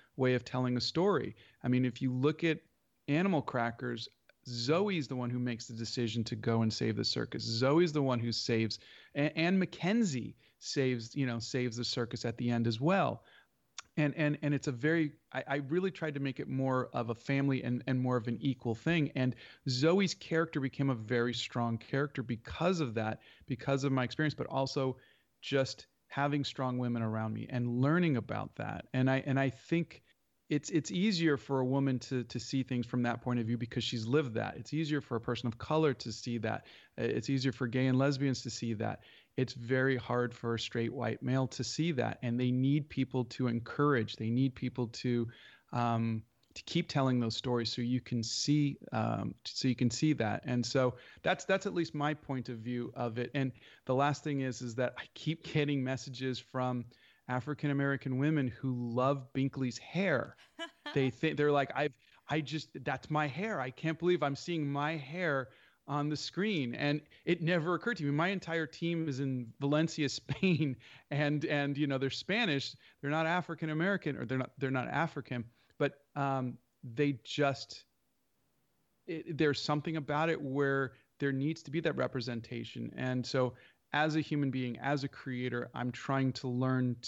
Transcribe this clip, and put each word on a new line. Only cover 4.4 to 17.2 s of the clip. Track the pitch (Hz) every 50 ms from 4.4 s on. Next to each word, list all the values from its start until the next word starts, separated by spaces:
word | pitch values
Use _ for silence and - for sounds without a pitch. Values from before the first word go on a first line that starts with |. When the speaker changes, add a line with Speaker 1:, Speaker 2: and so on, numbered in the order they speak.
| _ 123
Speaker 1:
Zoe's | 123 120 117 127 151 175 202 208 190 170 135 113
the | 135
one | 127 123 120
who | 123 123
makes | 123 123 120 110 - -
the | 120
decision | 113 113 110 - - 120 113 107 120 107
to | - -
go | 107 107 117 113 113 113
and | 110 110
save | - 123 113 107
the | 113 110
circus. | - - 127 117 113 - 117 110
Zoe's | 117 117 113 127 135 147 165 180 170 147
the | 151
one | 139 131 123 117
who | 113 117
saves, | 110 - - - 120 113 113 107 - - - - - - - - -
and, | 143 143 156 -
and | 160 160 170 190 190
Mackenzie | 180 - - - - 175 214 240 233 185 139 123 110 - - - _ _ _ _
saves, | - - - 147 135 131 127 120 110 117 -
you | 147 135 127
know, | 117 117
saves | 110 - - 131 123 123 110 117
the | 120
circus | - - 127 120 110 - 120 -
at | 117 113 -
the | 123 120
end | 120 117 117 117
as | 110 110
well. | 131 160 190 196 160 127 110 - - - - - - _ _ _ _ _ _ - - _ _ -
And, | 151 143 123
and, | - 156 147 147 147
and | - 147 147
it's | 139 - 151
a |
very, | 131 117 120 151 165 170 160 147 131 - _ _
I, | - 131 135 -
I | 139 147
really | 143 131 156 180 190 196
tried | - - 165 156 147
to | 139
make | 139 139 127 -
it | 143 -
more | 135 131 131 131 131 127 123 - -
of | 131 117 113
a | 117
family | -